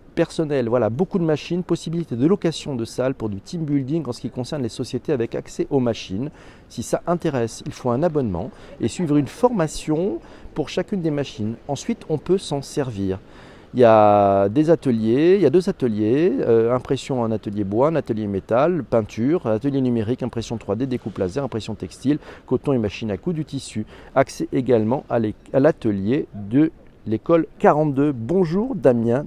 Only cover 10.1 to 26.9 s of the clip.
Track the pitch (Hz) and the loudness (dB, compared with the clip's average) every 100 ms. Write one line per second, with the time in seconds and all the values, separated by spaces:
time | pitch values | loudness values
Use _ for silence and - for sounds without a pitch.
10.1 | 330 - - - - 143 190 180 196 160 | -4 -10 -20 -12 -8 -6 -4 -4 -2 -2
11.1 | 143 135 - 107 117 - 139 - 233 - | -2 -4 -6 -6 -6 -8 -6 -6 -6 -4
12.1 | 151 - 190 - 143 135 151 131 98 95 | -4 0 -2 -2 -8 -6 -4 -4 -2 -4
13.1 | 95 - - - - - 123 117 110 104 | -4 -8 -20 -20 -20 -4 6 8 8 8
14.1 | 104 101 98 101 127 156 160 135 113 110 | 6 6 4 2 2 2 2 2 0 2
15.1 | 131 170 202 147 170 196 - 123 104 107 | 4 4 6 4 4 2 -2 -2 0 2
16.1 | 139 180 269 - 113 113 123 - 135 - | 2 2 2 4 4 4 0 -2 -4 -2
17.1 | 127 113 110 113 104 95 107 147 156 - | -2 0 -2 -4 -4 0 2 2 2 -2
18.1 | 110 104 95 - 117 160 175 110 117 104 | -4 -2 -4 0 2 2 0 0 0 0
19.1 | - 127 175 117 110 143 135 127 117 104 | -2 0 0 0 0 0 0 0 0 0
20.1 | 127 123 117 110 113 - 104 135 123 110 | -2 -4 -6 -6 -6 -4 -4 -2 -4 -6
21.1 | 92 92 117 135 113 107 101 98 - 123 | -4 -4 -4 -4 -6 -8 -8 -10 -4 -2
22.1 | 147 - - - 127 147 127 104 - 110 | -2 -4 -14 -4 -2 0 0 0 -4 -6
23.1 | 95 180 156 - 135 - 110 104 - - | -6 -4 -6 -6 -10 -8 -8 -8 -12 -2
24.1 | 131 135 - - 143 123 117 107 139 - | 0 0 -2 -4 -2 2 2 2 -2 -2
25.1 | 120 107 - - 139 147 - 113 98 98 | -2 -2 -6 -4 2 2 2 -2 0 0
26.1 | 147 - 104 101 131 160 - - | -2 -2 -10 0 2 2 -2 -20